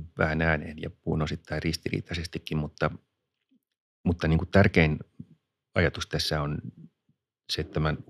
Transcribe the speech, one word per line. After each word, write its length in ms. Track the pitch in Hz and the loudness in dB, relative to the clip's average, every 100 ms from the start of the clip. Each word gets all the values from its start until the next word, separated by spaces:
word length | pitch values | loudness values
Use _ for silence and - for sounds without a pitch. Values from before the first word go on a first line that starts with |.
| 80 - | -12 -2
vähän 240 | 80 78 | 0 2
ääneen 400 | 82 78 80 78 | 2 2 -2 -10
ja 80 | 82 | -10
puhun 320 | - - 80 | -8 -4 -2
osittain 400 | 78 80 - 78 | -2 -4 -6 -4
ristiriitaisestikin, 960 | 80 80 - - - 85 85 - - 78 | -2 -4 -4 -6 -4 -6 -6 -10 -4 -4
mutta, 320 | 76 - 78 - _ _ _ _ _ _ _ _ _ _ | -4 -2 -4 -4 _ _ _ _ _ _ _ _ _ _
mutta, 240 | - 85 80 | -2 0 2
niin 100 | 80 | 2
kuin, 120 | 80 | 4
tärkein 480 | 95 101 92 80 76 - _ - - _ _ _ | 4 6 6 4 2 -6 _ -20 -20 _ _ _
ajatus 320 | - 82 - - | 2 2 0 -4
tässä 360 | 80 - 78 | -2 -2 -2
on 160 | 73 73 - - 80 _ _ _ _ _ _ | -2 -4 -8 -16 -20 _ _ _ _ _ _
se, 100 | - | -6
että 200 | - - | -4 0
mä 140 | 78 73 - | 0 -2 -4